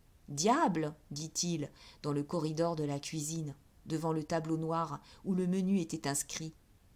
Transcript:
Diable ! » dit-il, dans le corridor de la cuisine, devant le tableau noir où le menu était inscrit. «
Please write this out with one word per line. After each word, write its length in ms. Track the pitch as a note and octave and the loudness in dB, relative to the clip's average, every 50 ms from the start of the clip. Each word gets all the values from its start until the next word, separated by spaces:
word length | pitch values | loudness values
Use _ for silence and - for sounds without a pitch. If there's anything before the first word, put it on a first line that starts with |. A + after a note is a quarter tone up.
| - - - - - - | -20 -20 -20 -20 -14 -8
Diable ! » 640 | - - D#3+ G#3+ B3+ D#4 E4+ A#3 E3+ D#3+ D#3 D3 D#3 - - - | -2 2 4 4 6 6 4 4 4 2 0 -2 -4 -8 -12 -12
dit-il, 580 | D3 C#3+ D#3+ D#3 - - - F3 E3+ D#3 C#3 - - - - - - - | -10 -8 -8 -6 -4 -2 0 0 0 0 -2 -6 -8 -14 -20 -20 -16 -8
dans 100 | - D3+ | -4 -2
le 120 | C#3+ C#3+ D3 | 0 0 0
corridor 520 | D3 F3 E3+ D3+ D#3 D#3 D#3 E3+ E3+ E3+ | 0 0 0 0 0 2 2 2 2 2
de 80 | D#3 D3+ | 0 0
la 160 | D3 C#3+ C#3 | -2 -2 -4
cuisine, 560 | - - D#3+ D#3+ D3 D3+ E3 E3 D#3 C#3+ C3 - - - - - - | -4 -6 -6 -4 -4 -4 -4 -4 -4 -6 -8 -10 -16 -20 -20 -18 -6
devant 260 | - D#3+ D#3 D#3+ D#3+ | -4 -4 0 0 0
le 120 | D#3+ D#3+ D3+ | 0 0 0
tableau 340 | - F3 E3 D#3+ D#3+ D#3+ | 0 -2 -2 0 0 0
noir 420 | D#3+ D#3+ D#3+ E3 E3 E3 D3+ C#3+ C#3+ - - - - - | 0 0 0 0 0 -2 -2 -4 -8 -12 -16 -20 -8 -2
où 120 | G3 G3 | 0 2
le 100 | F#3 F#3 | 2 2
menu 340 | F3+ F3+ F#3+ F#3 F#3 G3 F#3+ | 2 2 2 4 4 4 4
était 280 | E3 - - D#3+ - | 2 0 -4 -2 -2
inscrit. « 480 | C#3 C#3+ - - - - - D#3+ D#3+ - - - - - - - - - | 0 0 0 -2 -4 -6 -8 -8 -8 -10 -14 -20 -20 -20 -20 -20 -20 -20